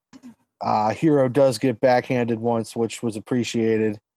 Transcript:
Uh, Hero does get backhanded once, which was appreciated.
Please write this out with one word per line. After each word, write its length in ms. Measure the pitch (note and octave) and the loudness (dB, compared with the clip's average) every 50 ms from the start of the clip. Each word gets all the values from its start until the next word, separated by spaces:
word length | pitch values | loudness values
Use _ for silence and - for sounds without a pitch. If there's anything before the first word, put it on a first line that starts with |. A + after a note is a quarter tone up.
| _ _ - - - B3 A3 _ _ _ _ - | _ _ -20 -20 -20 -20 -20 _ _ _ _ -6
Uh, 320 | - A#2 A2+ G#2+ G#2+ A2 A2 | -2 0 0 2 0 0 0
Hero 340 | - E3 D#3+ D3 C#3+ C3 C3 | 0 2 2 4 4 2 2
does 300 | A#2 C#3+ C#3 C3+ A#2+ - | 2 2 2 2 2 0
get 220 | - C3 A2+ - | -2 -2 0 2
backhanded 560 | - B2+ B2 B2 - - C3 B2 A#2+ A2+ A#2 A2 | 2 4 4 2 2 0 -2 -2 -2 -2 -2 -2
once, 360 | A2+ A#2 A#2 A2+ A2 - - | -2 -2 -2 -2 -4 -6 -4
which 280 | A#2 A#2 A2 - - | -4 -4 -4 -4 -6
was 140 | - A#2 G#2 | -6 -6 -6
appreciated. 800 | G#2+ - - C3+ B2 A2+ - - A#2 A2+ A2+ A2 G#2+ A2 A2 G#2 - _ _ _ | -6 -6 -4 -2 -2 -2 -2 -2 0 0 2 2 2 0 0 -2 -6 _ _ _